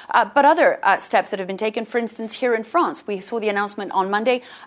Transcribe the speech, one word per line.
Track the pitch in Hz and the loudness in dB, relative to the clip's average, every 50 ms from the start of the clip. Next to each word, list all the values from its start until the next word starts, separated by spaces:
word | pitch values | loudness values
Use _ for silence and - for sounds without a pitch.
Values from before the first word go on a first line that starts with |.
| - - | -10 0
uh, | - 226 220 208 - | 2 2 2 4 2
but | 285 269 | 4 6
other, | 285 320 339 285 185 143 - | 6 6 6 4 4 2 2
uh, | - 196 190 - | 2 2 2 2
steps | - - - 202 185 - | 0 0 0 0 0 0
that | 208 190 | -6 -6
have | 190 | -6
been | 180 190 | -6 -6
taken. | 190 214 220 214 233 220 | -4 -4 -4 -2 -4 -8
For | 214 - 240 | -4 -4 -4
instance, | 233 208 - - 185 220 | -4 -4 -6 -10 -10 -10
here | - - 262 247 | -6 -4 0 0
in | 233 220 220 | 0 0 -2
France, | - - 240 320 185 294 - - | -2 0 0 0 0 -2 -6 -8
we | - 208 185 | -8 -8 -8
saw | 190 - 240 226 | -6 -6 -6 -2
the | 208 214 | -2 0
announcement | 202 202 208 202 - - 202 170 | 0 0 -2 -4 -6 -8 -8 -4
on | - 190 190 196 | -2 -2 0 0
Monday, | 202 208 220 254 254 247 254 - - - - | 0 0 2 0 0 0 -4 -12 -20 -20 -6